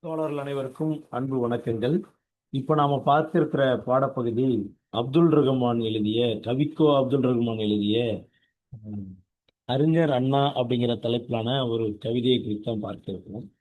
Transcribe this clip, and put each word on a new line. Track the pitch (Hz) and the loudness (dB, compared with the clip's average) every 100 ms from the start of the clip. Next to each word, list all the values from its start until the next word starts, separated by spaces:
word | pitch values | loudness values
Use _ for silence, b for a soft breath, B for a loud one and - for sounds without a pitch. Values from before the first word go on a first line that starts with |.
தோழர்கள் | 170 160 156 147 | -8 -4 -4 -4
அனைவருக்கும் | 139 139 131 - 156 151 - | -6 -6 -6 -4 -4 -4 -6
அன்பு | 120 135 131 120 | -6 -2 -2 0
வணக்கங்கள். | 120 - 113 120 170 202 _ _ _ _ | -2 -2 -2 0 0 -2 _ _ _ _
இப்ப | 135 131 | -8 0
நாம | 156 143 139 - | 2 4 2 4
பார்த்திருக்கிற | 143 156 180 160 - 135 120 | 2 4 0 0 2 2 0
பாடப்பகுதி | 127 127 135 135 117 113 131 117 101 - _ | 2 0 2 -2 -2 0 0 0 -4 -12 _
அப்துல் | 110 123 143 170 | -6 0 4 6
ரஹ்மான் | 151 135 135 120 117 | 6 4 2 0 0
எழுதிய, | 113 110 104 110 120 107 | -2 -2 0 0 0 -2
கவிக்கோ | - 127 151 - 156 139 | -4 -2 -2 2 4 4
அப்துல் | 123 135 | 2 2
ரஹ்மான் | 127 120 117 110 | 2 0 0 -2
எழுதிய, | 107 104 101 113 120 98 - _ _ _ _ | 0 0 2 0 0 -4 -10 _ _ _ _
ம், | 117 107 104 95 92 _ _ _ _ - | -20 -14 -12 -14 -18 _ _ _ _ -6
அறிஞர் | 131 151 160 160 | 0 2 4 2
அண்ணா | 127 131 139 139 | 2 2 2 2
அப்படிங்கிற | 127 120 123 120 117 | 0 -2 0 0 -2
தலைப்பிலான | 117 120 - 120 113 135 127 | -2 -4 -2 -4 -2 -2 -2
ஒரு | 113 113 104 | -2 -2 -4
கவிதையை | 113 120 123 123 | -4 -2 2 0
குறித்து | 113 107 | 0 -6
தான் | 120 110 | -4 -6
பார்க்க | 104 92 - | -6 -10 -10
இருக்கிறோம். | 95 101 101 185 _ | -12 -12 -14 -16 _